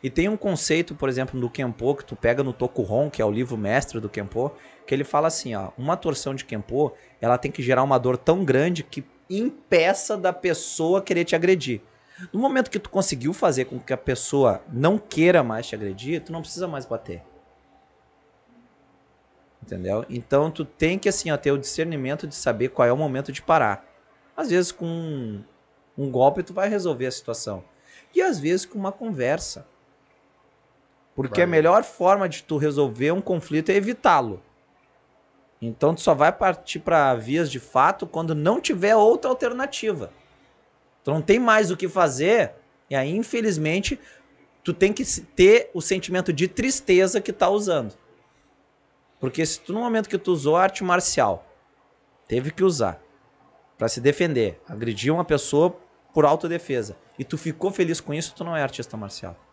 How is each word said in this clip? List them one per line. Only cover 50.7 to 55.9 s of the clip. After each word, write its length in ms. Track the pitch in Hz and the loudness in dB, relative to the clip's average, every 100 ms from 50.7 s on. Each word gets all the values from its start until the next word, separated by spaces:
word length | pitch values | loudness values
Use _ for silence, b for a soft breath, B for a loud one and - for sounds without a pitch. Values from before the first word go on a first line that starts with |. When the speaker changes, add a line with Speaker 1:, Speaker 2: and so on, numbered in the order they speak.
| 190 | 0
Speaker 1:
marcial, 640 | 185 180 - - 113 92 - _ _ _ _ _ _ _ _ | 0 0 0 2 2 0 -8 _ _ _ _ _ _ _ _
teve 240 | 120 139 | -4 -4
que 140 | - | 0
usar 360 | 185 151 104 85 _ _ _ _ _ _ _ _ | 2 2 -2 -4 _ _ _ _ _ _ _ _
pra 80 | 113 | -4
se 120 | - | 2
defender, 600 | 127 147 175 131 107 87 - | 0 2 0 0 -2 -4 -16
agrediu 460 | 107 117 101 123 | -8 -6 -4 0
uma 100 | 160 | 0
pessoa 520 | 170 147 - 143 175 - _ | 0 -2 2 2 2 0 _